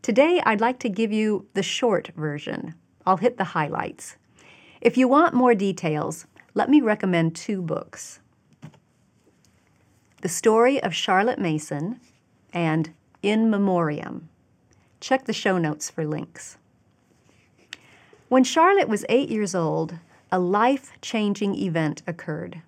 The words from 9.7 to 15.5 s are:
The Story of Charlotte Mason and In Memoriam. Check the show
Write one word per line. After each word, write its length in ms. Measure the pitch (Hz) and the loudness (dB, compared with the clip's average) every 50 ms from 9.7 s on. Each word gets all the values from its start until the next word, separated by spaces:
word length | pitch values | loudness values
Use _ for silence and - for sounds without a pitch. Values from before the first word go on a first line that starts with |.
| _ _ _ _ _ _ _ _ _ _ | _ _ _ _ _ _ _ _ _ _
The 80 | - | -8
Story 560 | 180 - - - 220 220 226 240 254 277 - - | -6 -6 2 2 4 6 6 6 4 4 2 -2
of 100 | - 156 | -2 -4
Charlotte 460 | - - - 190 185 202 240 - - | -4 -2 2 2 4 4 2 0 -2
Mason 640 | 196 170 156 156 - - 156 143 151 190 254 - _ _ _ _ _ _ _ _ _ _ | -2 -2 -2 -2 -4 -6 -6 -6 -6 -6 -8 -12 _ _ _ _ _ _ _ _ _ _
and 420 | - 175 170 160 156 160 151 160 - _ _ _ _ _ | -6 -2 -2 0 0 0 -2 -4 -8 _ _ _ _ _
In 280 | - 202 214 220 226 226 | -2 0 2 2 2 2
Memoriam. 760 | 214 202 202 196 185 175 170 156 147 - - - - - 165 160 _ _ _ _ _ _ _ _ _ _ _ _ _ _ | 2 2 2 2 2 0 0 -2 -4 -6 -10 -10 -12 -14 -16 -18 _ _ _ _ _ _ _ _ _ _ _ _ _ _
Check 240 | - - 262 262 262 | -2 -2 -2 -2 -2
the 80 | - | -6
show 260 | 220 - - 208 | -8 -2 0 0